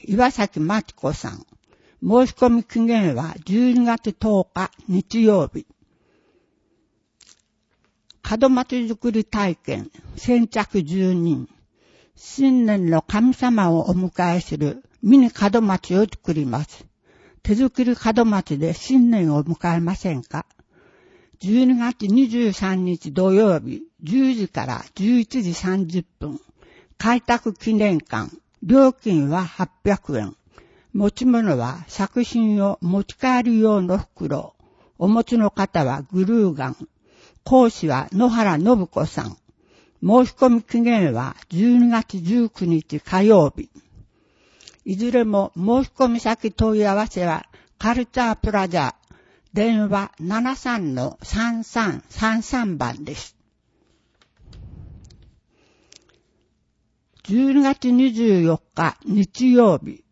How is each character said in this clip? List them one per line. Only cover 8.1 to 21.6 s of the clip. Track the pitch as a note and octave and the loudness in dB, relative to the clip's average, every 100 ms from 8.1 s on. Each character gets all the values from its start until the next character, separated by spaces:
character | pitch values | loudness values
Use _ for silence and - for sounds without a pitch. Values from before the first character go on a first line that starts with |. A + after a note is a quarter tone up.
| _ - | _ -8
門 | A3+ C4 B3+ | 0 2 2
松 | B3+ B3 A3+ | 0 -4 -4
作 | G#3+ A#3+ | -4 -4
り | A3 | -2
体 | - G#3+ G3 D#3+ | -2 -2 -2 -4
験、 | - G#2 - - - - | -8 -10 -10 -18 -20 -8
先 | - A#3+ A3+ | 0 0 0
着 | A3+ G3+ G3 | -2 -4 -4
十 | D3+ F#3+ F#3 | -4 -2 0
人。 | F3 E3+ C3+ A#2 _ _ _ _ _ _ _ | 0 -2 -4 -6 _ _ _ _ _ _ _
新 | - - C4+ B3+ A3 | -12 0 2 2 2
年 | G3+ E3+ | 0 0
の | D#3+ | 0
神 | - G#3 B3+ - | 0 0 2 2
様 | B3 A3+ F3 | 0 2 2
を | E3 - | 2 0
お | |
迎 | F3+ F#3 - F3 F3 | -2 -2 -2 -2 -2
え | |
す | - D3+ | -4 -4
る | D3 B3+ - _ | -4 -6 -14 _
ミ | G#3 C4+ | 4 6
ニ | A#3+ - G3+ | 6 2 0
門 | A#3 G#3+ | 2 2
松 | F#3 - F#3 | -2 0 0
を | G#3+ | 0
作 | - - | -2 -6
り | D#3 C3+ | -4 -4
ま | A#2+ | -6
す。 | D3+ - - _ _ _ _ _ | -8 -14 -20 _ _ _ _ _
手 | - G#3 | -2 0
作 | C4 - | 0 0
り | B3 A#3 | -2 0
門 | A3+ A3 A3+ | 0 2 2
松 | G3+ - C#3+ | 0 -2 -4
で | D#3+ | -4
新 | D#3+ - C4 A#3+ | -4 0 4 4
年 | A3 D#3+ D3 | 4 2 0
を | |
迎 | D3 E3 F3 E3+ | -2 -4 -2 -2
え | |
ま | E3+ F#3+ | -2 -4
せ | F#3 C3+ | -6 -6
ん | |
か？ | - D#3+ - _ _ _ _ _ _ _ _ _ | -8 -12 -14 _ _ _ _ _ _ _ _ _
十 | F#3 A#3+ | -2 2